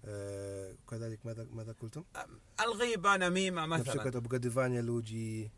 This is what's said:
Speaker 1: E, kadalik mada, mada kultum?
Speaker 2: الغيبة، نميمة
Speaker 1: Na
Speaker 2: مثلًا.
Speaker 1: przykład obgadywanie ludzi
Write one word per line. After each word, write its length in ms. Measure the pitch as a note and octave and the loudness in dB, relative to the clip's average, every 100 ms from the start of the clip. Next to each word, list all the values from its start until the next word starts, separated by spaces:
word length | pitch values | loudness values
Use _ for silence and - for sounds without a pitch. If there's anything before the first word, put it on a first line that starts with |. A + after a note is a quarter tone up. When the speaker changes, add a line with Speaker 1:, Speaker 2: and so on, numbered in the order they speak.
Speaker 1:
E, 40 | G#2+ G#2 G2+ G2 G2+ G2 F#2+ - - | -8 -8 -6 -6 -6 -6 -8 -12 -12
kadalik 380 | A#2 A2+ A2 | -8 -6 -6
mada, 200 | A#2 A2+ A2+ | -8 -8 -8
mada 220 | A2+ A2 | -8 -10
kultum? 300 | A2 A2+ D3 F3+ - - A#2+ - - | -8 -10 -10 -12 -12 -12 -14 -10 0
Speaker 2:
الغيبة، 560 | A3+ G#3+ A#3+ A3 G3 G3 | 0 4 2 4 6 6
نميمة 500 | F3+ F3+ F#3+ F3 D#3+ | 6 4 2 2 2
Speaker 1:
Na 120 | E3 | 2
Speaker 2:
مثلًا. 60 | A#2+ | 2
Speaker 1:
przykład 240 | B2 C3 B2 | 0 0 -2
obgadywanie 680 | A#2 B2+ B2 A#2+ B2+ B2 | 0 0 2 2 2 2
ludzi 680 | A#2 A#2 A2 A2+ A2 A2 G#2+ | 2 0 -2 -4 -4 -4 -6